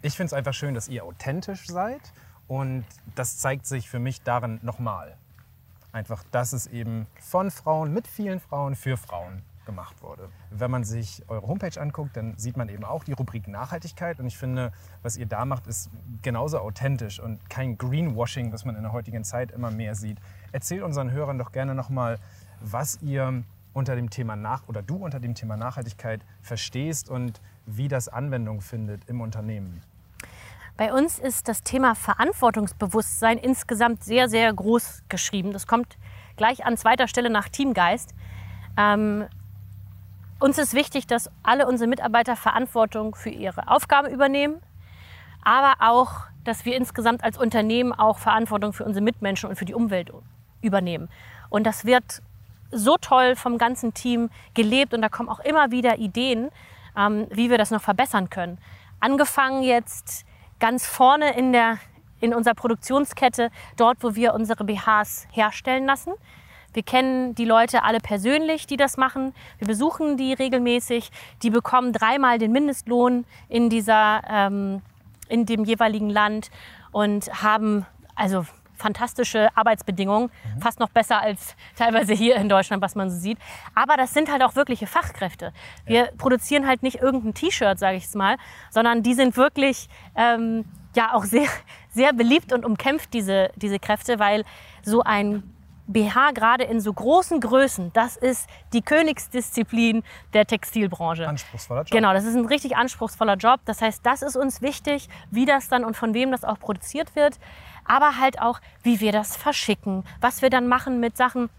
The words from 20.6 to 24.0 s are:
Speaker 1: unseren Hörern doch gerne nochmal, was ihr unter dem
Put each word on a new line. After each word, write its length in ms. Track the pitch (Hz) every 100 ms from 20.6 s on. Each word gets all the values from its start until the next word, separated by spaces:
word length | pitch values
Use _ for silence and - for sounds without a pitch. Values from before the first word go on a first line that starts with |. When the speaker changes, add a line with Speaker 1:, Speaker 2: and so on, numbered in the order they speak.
| - 180
Speaker 1:
unseren 260 | 190 143 131
Hörern 260 | 131 147 135
doch 120 | 123
gerne 220 | 135 135
nochmal, 460 | 135 123 135 120 113 - - - -
was 400 | 107 113 147 -
ihr 420 | 147 139 131 127 120 - _
unter 220 | 135 135
dem 140 | 123